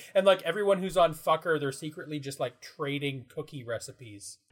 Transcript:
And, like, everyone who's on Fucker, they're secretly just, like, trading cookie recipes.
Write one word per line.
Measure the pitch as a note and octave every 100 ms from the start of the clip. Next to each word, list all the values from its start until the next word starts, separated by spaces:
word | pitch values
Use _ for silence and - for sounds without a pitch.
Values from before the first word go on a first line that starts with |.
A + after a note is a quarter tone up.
| - G3
And, | G3
like, | F#3+
everyone | - G3+ G3+ F#3
who's | F#3 F3+
on | E3
Fucker, | D#3+ E3+ D#3+ E3+ D#3
they're | C#3
secretly | C3 D#3 E3 D3+ D3+
just, | C#3 C3+
like, | B2+ -
trading | - - C#3+ C#3 C#3 C3+ A#2
cookie | - C#3+ C#3+ A#2
recipes. | A2+ - - A2+ G2+ - - _